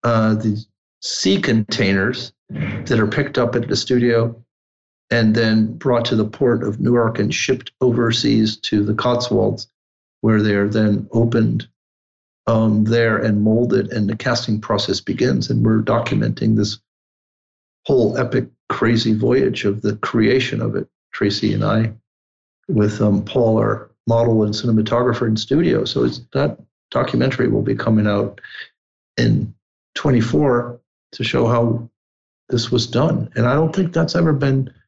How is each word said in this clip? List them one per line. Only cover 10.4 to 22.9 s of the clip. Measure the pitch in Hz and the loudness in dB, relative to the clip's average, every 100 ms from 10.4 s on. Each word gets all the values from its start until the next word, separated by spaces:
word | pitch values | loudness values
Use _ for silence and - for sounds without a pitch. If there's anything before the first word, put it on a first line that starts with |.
they | 104 | 2
are | 101 101 | 0 0
then | 110 107 104 - | 2 2 0 -2
opened, | 117 120 117 113 - - _ _ _ _ _ _ _ - | 0 2 2 0 0 -6 _ _ _ _ _ _ _ -2
um, | 113 110 107 | 2 2 2
there | 107 117 113 107 | 2 2 2 0
and | 110 104 | 0 0
molded, | 107 113 120 110 104 | 2 2 2 0 0
and | 117 101 | -2 -2
the | 110 | -2
casting | - 117 - 107 | -2 -2 -2 -4
process | - 104 - 92 | -2 -4 -2 -4
begins. | - - - - 113 | -4 -2 0 0 0
And | 117 | 0
we're | 113 110 | 2 2
documenting | - 113 - 107 113 113 110 110 | 2 -2 0 -2 -2 0 0 2
this | 107 - _ _ _ _ _ _ _ _ _ _ - | 0 -4 _ _ _ _ _ _ _ _ _ _ 0
whole | 135 107 - | 2 2 0
epic, | 120 123 120 _ _ | -2 -2 -4 _ _
crazy | - 113 113 113 | -2 0 2 2
voyage | 107 117 123 - - | 0 2 2 2 0
of | 107 101 | -2 -2
the | 107 104 | -4 -4
creation | - 120 104 131 127 113 | -4 0 2 2 0 -4
of | 113 104 | -4 -6
it, | - _ _ | -8 _ _
Tracy | - 104 101 107 | -4 -2 0 -2
and | 107 | 0
I, | 104 107 110 - _ _ _ _ _ _ - | 0 0 -2 -4 _ _ _ _ _ _ -4
with, | 107 104 | 0 0